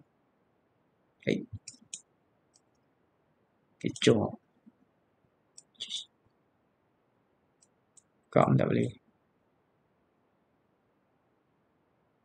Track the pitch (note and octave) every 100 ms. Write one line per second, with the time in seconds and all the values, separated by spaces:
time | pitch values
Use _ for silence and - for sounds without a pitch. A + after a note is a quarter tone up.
0 | - _ _ _ _ _ _ _ _ _
1 | _ _ - - - - - - - -
2 | - _ _ _ _ _ _ _ _ _
3 | _ _ _ _ _ _ _ - - -
4 | - A2 G2+ - _ _ - - _ _
5 | _ _ _ _ _ - - - - -
6 | - _ _ _ _ _ _ _ _ _
7 | _ _ _ _ _ _ _ _ _ _
8 | _ _ _ - - - - - - -
9 | _ _ _ _ _ _ _ _ _ _
10 | _ _ _ _ _ _ _ _ _ _
11 | _ _ _ _ _ _ _ _ _ _
12 | _ _